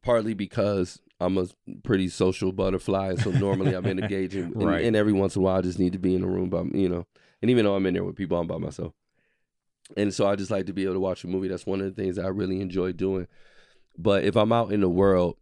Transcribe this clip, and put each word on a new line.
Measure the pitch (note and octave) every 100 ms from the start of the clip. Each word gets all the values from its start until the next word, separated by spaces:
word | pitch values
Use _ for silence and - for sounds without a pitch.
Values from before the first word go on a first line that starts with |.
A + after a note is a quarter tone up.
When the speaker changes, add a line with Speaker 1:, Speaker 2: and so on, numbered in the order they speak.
Speaker 1:
Partly | - A#2 A2
because | G2+ G2 - G2+ G2 F2+ - _ _
I'm | F2+ F#2+
a | F2+ _ - -
pretty | - G2 F#2
social | - F#2 F#2+ F#2+
butterfly, | F#2+ F#2+ F#2 - F#2+ F#2+
so | F2+ G#2+
normally | F2+ G2 F#2+ F#2+
I'm | F#2
Speaker 2:
<laughs> | G2 F#2+
Speaker 1:
engaging, | G2+ G2 F#2 F#2+
and, | E2+ G#2+
Speaker 2:
Right. | G#2 E2+
Speaker 1:
and | A#2
every | G#2+ G#2
once | G2 G2
in | G2
a |
while | F#2+ F#2
I |
just | F#2 F2+
need | F2+
to | F#2
be | F2+
in | F#2
a | F#2
room | F#2 F#2
by, | F2 F2
you | - F2+
know, | F2 F2 _ _ _
and | A2+
even | B2
though | G#2
I'm | G2
in | F#2+
there | F2+
with | F#2+
people, | F#2+ F2+ F2
I'm | E2+
by | E2+
myself. | D#2+ D#2 E2 _ _ _ _ _ _ _ _ _ -
And | - G#2
so | F#2+ G2+
I |
just | G2+ G2
like | G2+
to | F#2+
be | F#2
able | F#2+
to | F#2
watch | F#2+ F2+
a | F2+
movie. | F#2 F#2+
That's | F2+
one | - G2
of | F#2+
the | F#2+
things | F#2+ F#2
I | F#2
really | F#2+ F#2+ F#2+
enjoy | F#2+ F#2 F#2
doing. | F2 F#2+ F#2+ F2+ _ - _ _ _ _ -
But | F2+ G2
if | G2+
I'm | G#2+ G#2+
out | A#2 G#2+
in | G#2
the | F#2+
world | F2 G2 F#2 F2 -